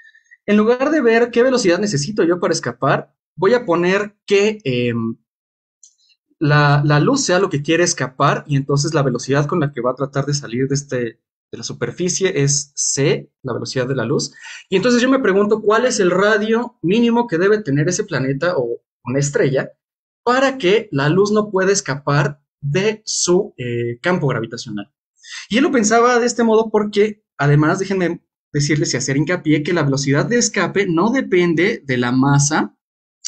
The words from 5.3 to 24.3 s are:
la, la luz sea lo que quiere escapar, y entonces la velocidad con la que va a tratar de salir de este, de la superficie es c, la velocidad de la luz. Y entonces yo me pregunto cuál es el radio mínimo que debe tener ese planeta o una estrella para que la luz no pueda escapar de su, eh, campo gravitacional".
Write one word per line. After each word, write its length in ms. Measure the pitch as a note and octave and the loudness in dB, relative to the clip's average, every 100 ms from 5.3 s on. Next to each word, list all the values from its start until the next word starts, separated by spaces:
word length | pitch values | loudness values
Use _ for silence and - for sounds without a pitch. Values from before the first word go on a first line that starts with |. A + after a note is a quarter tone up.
| _ _ _ _ _ - _ _ _ _ - | _ _ _ _ _ -20 _ _ _ _ -4
la, 420 | D3 D3 C#3+ C#3+ C#3+ | 2 4 4 2 2
la 140 | D3 | 2
luz 240 | F3+ C4+ - | 2 2 2
sea 140 | F3+ | 0
lo 100 | G3 | 0
que 120 | C#3+ | -2
quiere 220 | D3 E3 | 0 2
escapar, 600 | F3 - C3 - C#3+ - - | 2 0 -6 0 0 0 -2
y 80 | C#3 | -2
entonces 380 | C#3 C#3+ D#3 | 0 0 0
la 100 | D#3 | 0
velocidad 420 | C3+ A#2+ B2+ C#3 D3 | 0 -2 -2 0 0
con 140 | F3+ | 0
la 120 | C#3+ | -2
que 80 | B2 | -2
va 100 | A#2+ | -2
a 40 | B2+ | -2
tratar 300 | C3+ C#3 C#3 | -4 -4 -2
de 80 | |
salir 340 | C#3+ A2 A#2+ C3+ | -4 -4 -4 -2
de 80 | C#3 | -2
este, 220 | C#3+ B2+ A#2 - _ _ _ | -4 -4 -6 -10 _ _ _
de 60 | - | -14
la 60 | |
superficie 760 | - - A#2+ - F3+ E3+ F#3 C#3+ | -12 -8 -8 -4 -4 -2 -2 0
es 300 | C#3+ C#3+ - - | 0 -2 -6 -8
c, 560 | - - C#3+ A#3 - _ | -4 0 0 0 -6 _
la 100 | B2+ | -8
velocidad 340 | A#2 A#2 C3 B2+ | -8 -6 -4 -4
de 80 | B2+ | -4
la 100 | A2+ | -2
luz. 280 | F#3 - - - - - | -2 -4 -12 -20 -18 -4
Y 60 | F#3 | 0
entonces 260 | B3 A#3+ | 2 2
yo 80 | A3 | 2
me 100 | C4+ | 2
pregunto 420 | G3 G3 G#3 G#3+ | 2 2 2 0
cuál 240 | G3+ A3+ B3 | 2 2 2
es 140 | - | 2
el 120 | F3+ | 0
radio 680 | F3+ G#3 G#3+ G#3+ A3+ A#3 _ | 2 2 2 0 -2 -4 _
mínimo 460 | D#3+ A3+ A#3 A#3 A#3 | 0 2 2 2 0
que 100 | D#3+ | 0
debe 240 | G3 G#3+ | 2 0
tener 280 | G#3 C#3 E3+ | 0 0 0
ese 140 | F3 | -2
planeta 540 | - C#3+ C3+ C#3 F3 D#3+ | -4 -4 -2 -2 -2 -2
o 240 | A#2+ A#2+ _ _ | -4 -6 _ _
una 160 | B2 C3+ | -4 -2
estrella 520 | C#3+ A3 D3+ B2+ E3 _ _ _ _ _ | 0 0 0 0 -4 _ _ _ _ _
para 340 | A#3 B3+ C4+ C4+ | -2 2 0 0
que 300 | F3 A3 - | 0 0 0
la 180 | C#3 C#3+ | -2 0
luz 220 | F3+ G3+ | 2 2
no 180 | G#3+ G#3 | 0 -2
pueda 220 | F#3 F#3+ | 0 0
escapar 680 | G3 - C#3+ - C#3+ D3 - _ _ | 0 -4 -6 -2 0 0 -4 _ _
de 400 | C#3+ F3 G#3+ G#3+ - | -4 -2 -2 -4 -6
su, 480 | - - F3+ G#3+ - | -4 0 0 0 -8
eh, 420 | B2 A#2+ A#2+ A#2+ | -6 -4 -6 -6
campo 260 | F3 F#3 | -4 -2
gravitacional". 640 | C#3 | -2